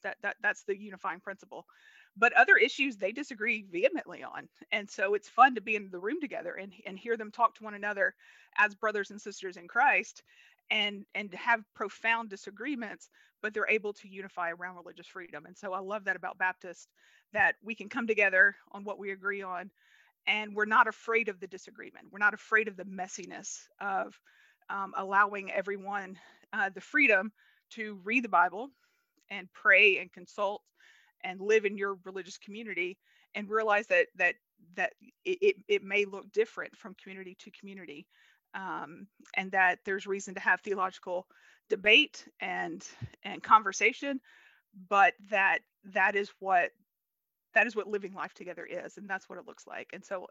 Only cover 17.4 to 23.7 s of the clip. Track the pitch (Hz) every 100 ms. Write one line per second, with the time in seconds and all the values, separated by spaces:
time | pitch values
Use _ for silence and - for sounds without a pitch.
17.4 | 180 - 202 226 208 262 233 208 202 185
18.4 | 202 202 _ 202 202 214 202 190 190 202
19.4 | 190 180 196 _ _ _ _ _ - 214
20.4 | 208 208 208 220 226 208 - 226 220 185
21.4 | 185 185 - - - - - 196 208 208
22.4 | - 214 220 185 190 190 185 - 180 -
23.4 | 208 - -